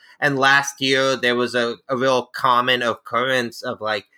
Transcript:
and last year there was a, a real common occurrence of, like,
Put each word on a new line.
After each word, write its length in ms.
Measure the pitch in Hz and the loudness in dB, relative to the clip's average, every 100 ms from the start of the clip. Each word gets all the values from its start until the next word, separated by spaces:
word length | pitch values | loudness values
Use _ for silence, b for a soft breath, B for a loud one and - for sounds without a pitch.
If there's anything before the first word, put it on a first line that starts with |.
| b b | b b
and 180 | 143 135 | -2 2
last 440 | 135 139 135 - | 2 2 0 -4
year 340 | 135 135 135 127 | 0 2 0 0
there 200 | 123 120 | 0 0
was 200 | 120 120 | 0 -2
a, 220 | 117 113 - | -4 -6 -6
a 80 | 127 | -2
real 300 | 131 127 - - | 0 0 -2 -2
common 460 | 135 120 123 127 | 2 4 2 0
occurrence 800 | 120 107 - 117 131 127 117 - | 0 -4 -4 -2 0 0 -2 -8
of, 160 | 127 104 | -10 -8
like, 240 | 107 107 - | -6 -6 -8